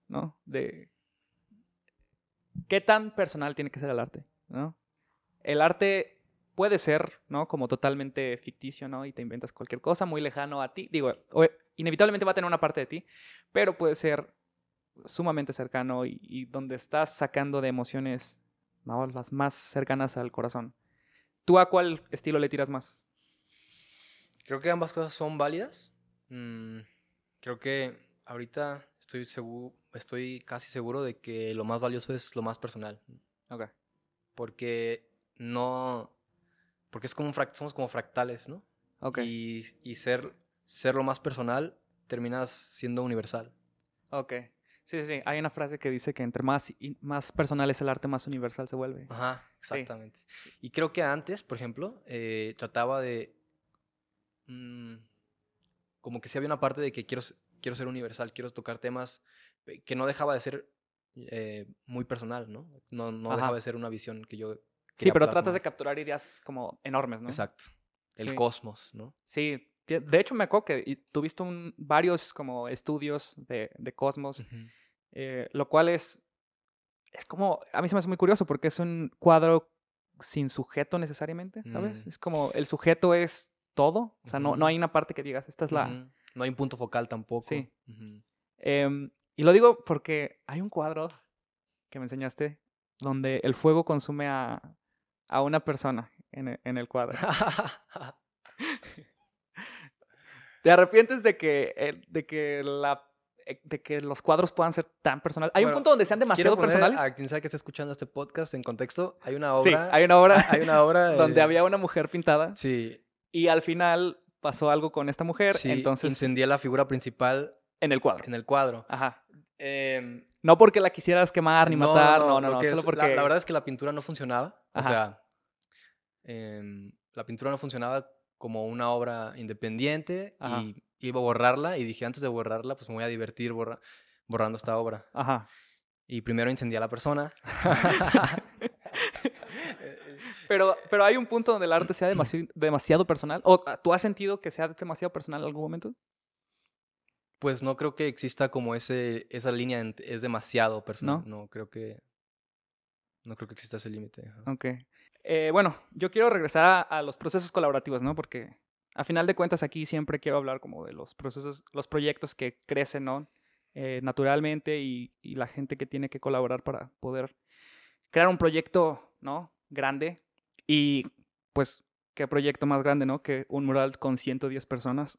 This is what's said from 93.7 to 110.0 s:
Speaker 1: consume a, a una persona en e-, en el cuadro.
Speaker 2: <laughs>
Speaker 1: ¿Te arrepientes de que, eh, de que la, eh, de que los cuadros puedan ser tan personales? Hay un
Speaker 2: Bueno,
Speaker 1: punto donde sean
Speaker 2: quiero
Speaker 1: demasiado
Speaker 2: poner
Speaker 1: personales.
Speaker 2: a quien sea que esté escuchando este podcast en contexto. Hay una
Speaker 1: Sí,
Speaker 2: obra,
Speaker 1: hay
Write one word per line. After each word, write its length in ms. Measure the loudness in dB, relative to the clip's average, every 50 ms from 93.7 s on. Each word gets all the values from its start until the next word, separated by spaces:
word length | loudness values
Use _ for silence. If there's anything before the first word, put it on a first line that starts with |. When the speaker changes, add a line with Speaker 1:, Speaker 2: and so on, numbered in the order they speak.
| 6 6 4
Speaker 1:
consume 440 | 2 0 -2 -2 -4 -6 -6 -4 -4
a, 320 | -4 -4 -4 -6 -8 -10 -12 -18 -20 _ _ _ _ _ _ _ _ _ _ -2
a 120 | 0 0 2
una 180 | 2 0 0
persona 520 | 0 -2 -4 -2 -2 -4 -4 -4 -6 -10 _ _ _ _
en 180 | -14 -12 -10 -10
e-, 120 | -10 -10 -8
en 120 | -8 -6 -6
el 80 | -6 -4
cuadro. 300 | -4 -2 -2 -2 -4 -4
Speaker 2:
<laughs> 1040 | -2 -2 0 0 0 0 0 -2 -4 -6 -8 -16 _ _ -16 -14 -14 -16 -16 _ _ _ _ _ _ -20 -14 -10 -8 -8 -8 -8 -12 -16 -20 -20 -20 _ _ _ _ _ _ _ _ _ _ -20 -18 -18 -18 -20 -20 -20 _ _ _ _ _ _ _ -20 -20 -20 -20 -20 -12 _ 6
Speaker 1:
¿Te 80 | 8
arrepientes 520 | 10 10 10 10 8 8 8 8 4 2 2
de 120 | 2 2
que, 380 | 2 2 0 2 2 0 -2 -2
eh, 240 | -4 -4 -4 -4 -8 -12 _
de 160 | -8 -8 -6
que 380 | -6 -6 -4 -4 -4 -4 -4 -4
la, 380 | -4 -4 -2 -2 -2 -2 -2 -6 _ _ _ _ _ _ _ _
eh, 140 | -14 -14 -14 _
de 180 | -10 -10 -10 -8
que 180 | -6 -6 -6
los 220 | -4 -6 -8 0 4
cuadros 300 | 4 6 6 4 2 2
puedan 200 | 2 0 2 0
ser 120 | -2 -4 -6 _ _ 0
tan 180 | 0 0 0
personales? 300 | -2 -6 -4 -2 -2 2 4
Hay 80 | 4 4
un 40 | 4
Speaker 2:
Bueno, 60 | 4 4
Speaker 1:
punto 120 | 6 6
donde 140 | 6 6 6
sean 140 | 4 2 2
Speaker 2:
quiero 60 | 2
Speaker 1:
demasiado 300 | 2 4 4 6 6 6
Speaker 2:
poner 140 | 6 4 4
Speaker 1:
personales. 300 | 6 6 6 4 4 2
Speaker 2:
a 140 | 0 -2 -2
quien 140 | -4 -6 -6
sea 120 | -6 -6
que 80 | -6 -6
esté 80 | -8
escuchando 340 | -10 -10 -12 -10 -10 -8 -8
este 160 | -8 -10 -12
podcast 480 | -10 -8 -8 -10 -6 -6 -6 -4 -4 -6
en 80 | -8 -8
contexto. 560 | -8 -6 -4 -6 -4 -4 -4 -4 -4 -6 _ -8
Hay 120 | -8 -6
una 240 | -4 0 2 4 6
Speaker 1:
Sí, 100 | 8 8
Speaker 2:
obra, 180 | 8 6 6 6 8
Speaker 1:
hay 120 | 8